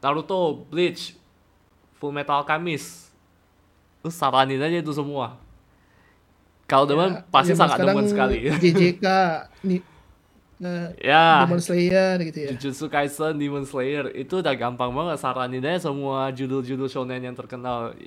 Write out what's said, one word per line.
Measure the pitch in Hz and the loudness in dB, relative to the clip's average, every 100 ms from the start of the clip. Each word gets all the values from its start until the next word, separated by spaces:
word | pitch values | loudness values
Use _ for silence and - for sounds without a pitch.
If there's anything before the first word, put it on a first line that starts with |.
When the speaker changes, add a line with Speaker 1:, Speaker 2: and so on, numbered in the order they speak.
Speaker 1:
Naruto, | 135 147 156 190 175 135 - | -2 -2 -2 0 0 -2 -8
Bleach, | 151 175 175 - - _ _ _ _ _ _ _ _ | -2 -2 -2 -14 -18 _ _ _ _ _ _ _ _
Fullmetal | 147 143 143 143 | -8 -8 -2 -2
Alchemist. | 143 156 175 147 - - - _ _ _ _ _ _ _ _ _ | 0 -2 -2 -6 -8 -18 -20 _ _ _ _ _ _ _ _ _
Lu | 160 | -12
saranin | 165 135 127 131 135 | -2 2 4 2 2
aja | 147 170 | -2 -2
itu | 151 | -2
semua. | 147 143 143 120 123 - - _ _ _ _ _ _ _ _ _ _ _ | -4 -4 -6 -8 -10 -20 -20 _ _ _ _ _ _ _ _ _ _ _
Kalau | 135 143 | 2 4
Speaker 2:
Ya, | 143 | 2
Speaker 1:
demen, | 185 180 - | 2 -2 2
pasti | 143 175 | 4 4
Speaker 2:
zaman | 170 | 4
Speaker 1:
sangat | 160 131 | 4 4
Speaker 2:
sekarang | - 202 | 2 2
Speaker 1:
demen | 208 | 2
sekali. | 202 - 113 123 | 2 2 0 0
<laughs> | 151 | 2
Speaker 2:
J | 175 | 4
J | 185 180 175 | 6 4 2
K, | 190 190 185 160 - - 196 | 0 2 2 0 -8 -10 -2
ni-, | 180 - _ _ - _ _ _ _ | -2 -4 _ _ -20 _ _ _ _
eh, | 180 175 170 175 | -8 -8 -8 -6
Speaker 1:
Ya. | 123 151 165 170 | 4 6 8 8
Speaker 2:
Demon | 180 175 | 6 4
Slayer | 170 180 175 185 190 185 | 2 2 4 4 2 0
gitu | 165 156 | -4 -6
ya. | 143 127 | -8 -6
Speaker 1:
Jujutsu | 139 131 151 | -6 -6 -4
Kaisen, | 151 143 143 156 156 | -2 -2 -2 -4 -2
Demon | 143 143 135 | -4 -4 -6
Slayer, | 139 127 147 143 - | -4 -4 -4 -6 -8
itu | 131 185 | -6 -2
udah | 165 131 | -2 -2
gampang | 120 123 123 | -4 -4 -4
banget | 123 170 147 | -4 -4 -4
saranin | 135 127 127 127 | -4 -4 -4 -4
aja | 135 180 175 | -2 -2 -2
semua | 139 139 135 135 | -4 -4 -2 -4
judul-judul | 127 131 135 123 131 135 | -4 -4 -4 -4 -4 -4
shonen | 135 127 127 | -6 -6 -8
yang | 127 123 | -10 -12
terkenal. | 113 123 123 120 117 - | -14 -10 -6 -6 -6 -10